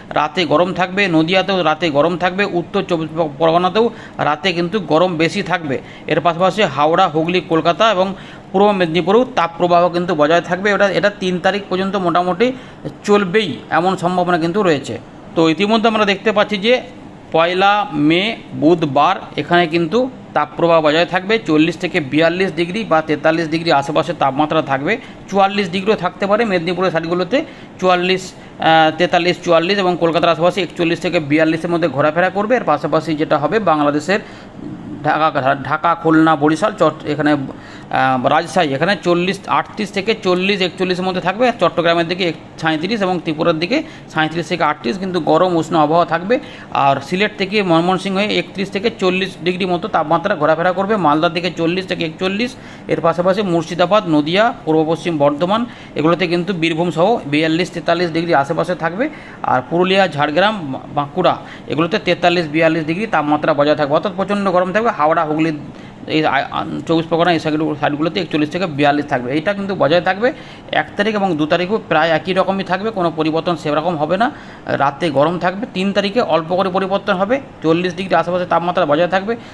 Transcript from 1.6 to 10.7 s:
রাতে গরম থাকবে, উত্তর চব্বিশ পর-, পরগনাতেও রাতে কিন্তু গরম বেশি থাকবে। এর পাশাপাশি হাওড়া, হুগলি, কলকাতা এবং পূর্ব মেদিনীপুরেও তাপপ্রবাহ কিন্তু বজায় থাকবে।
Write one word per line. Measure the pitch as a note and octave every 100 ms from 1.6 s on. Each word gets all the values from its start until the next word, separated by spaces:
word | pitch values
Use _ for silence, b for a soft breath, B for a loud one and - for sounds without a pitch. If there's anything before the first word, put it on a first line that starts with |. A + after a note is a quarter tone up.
রাতে | D#3 D#3 E3+
গরম | C#3 D#3+ F3
থাকবে, | F3+ F#3
উত্তর | G3+ F3 E3 G3
চব্বিশ | E3 E3 D#3 D#3+
পর-, | D#3+ C#3+
পরগনাতেও | E3 E3+ F3+ G#3 A#3 B B -
রাতে | C#3+ D3+ G3
কিন্তু | E3+ F3 G#3
গরম | D#3 D#3 F#3 D#3+
বেশি | E3 G3
থাকবে। | F3 F3 D#3 A#2+ B B -
এর | D3+
পাশাপাশি | E3 E3 F#3 F3+
হাওড়া, | F#3+ C3+ D3+ E3+ F#3
হুগলি, | D#3 E3 F3+
কলকাতা | - E3 E3 E3 A3
এবং | F#3 G3 F#3+ B B B
পূর্ব | F#3 G#3
মেদিনীপুরেও | F#3+ F3 E3+ E3+ A3
তাপপ্রবাহ | B3+ - E3 - F3 F3 F3
কিন্তু | E3+ F3
বজায় | D#3 D3 E3+
থাকবে। | E3 F3+ G#3